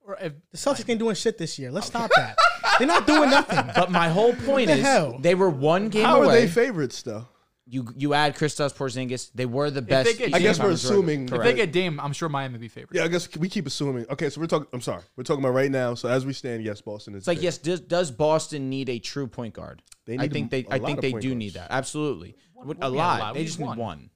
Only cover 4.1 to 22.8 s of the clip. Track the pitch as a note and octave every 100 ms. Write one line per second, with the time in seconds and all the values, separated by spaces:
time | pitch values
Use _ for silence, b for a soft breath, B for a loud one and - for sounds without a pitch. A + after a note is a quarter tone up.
4.1 | E3+ A#3 B3 A#3+ C4+ A3 - C#4 B3 D3
5.1 | A#2 D#3+ F#3 F#3+ C#3 D3 F3+ G#3+ G#3+ A3+
6.1 | - - A3+ G#3+ G3 C4 F#3 B2+ - B2
7.1 | G#2+ A#2+ _ _ _ _ C3 A#2 - C#3+
8.1 | C#3+ D3+ - D3+ - C#3+ - C3+ A#2 B2+
9.1 | B2 - - B2+ B2+ D3 C#3 A#2 C3+ A3+
10.1 | A3+ A3+ E3+ G3 F3 G3+ E3+ - G3+ E3+
11.1 | D3 B2 B2 A#2 A#3+ G3 D#3+ F#3 D3 C#3+
12.1 | C#3 E3 C#3+ C3+ A#2 A#2 - B2+ E3+ E3
13.1 | F3 F3 D#3 F3+ G#3 C#3+ - C#3+ B2+ A2+
14.1 | C3+ D3 C#3+ E3 E3+ C#3 B2+ - F2+ -
15.1 | - B2 C3+ C3+ B2+ C#3 C3+ B2 A#2+ A#2+
16.1 | C3 C3+ - C3 A#2 A2 G2+ - G#2 -
17.1 | G2+ C3 F3 F3 D#3+ D#3 F3+ - E3+ F3+
18.1 | A#2+ D3+ D#3 - D3+ C3 C3+ B2+ A#2+ -
19.1 | C#3+ C3+ - A#2 - E2 - _ - -
20.1 | B2 - D3 A#2 C3+ A#2+ C3+ C3+ C#3+ C3+
21.1 | A#2 B2+ B2 G#2 F2+ F2+ C3 B2 D3+ D3+
22.1 | F#2+ F2 - _ _ C3 D#3